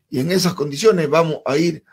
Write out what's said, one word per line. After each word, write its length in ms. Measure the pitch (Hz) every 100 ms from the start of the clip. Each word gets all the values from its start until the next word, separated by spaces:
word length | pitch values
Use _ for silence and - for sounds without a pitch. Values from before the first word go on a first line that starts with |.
| _
y 120 | 135
en 120 | 139
esas 220 | 185 175
condiciones 560 | - 147 143 220 185 147
vamos 320 | 156 165 151
a 140 | - 143
ir 260 | 170 156 -